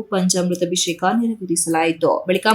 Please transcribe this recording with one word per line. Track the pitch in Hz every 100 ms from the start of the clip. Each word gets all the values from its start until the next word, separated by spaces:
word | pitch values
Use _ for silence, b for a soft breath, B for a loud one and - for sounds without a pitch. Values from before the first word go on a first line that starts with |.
| 214
ಪಂಚಾಮೃತಾಭಿಷೇಕ | 196 185 185 180 175 175 180 - 170 185 220
ನೆರವೇರಿಸಲಾಯಿತು. | 233 220 185 - 165 160 165 165 160 - -
ಬಳಿಕ | 180 220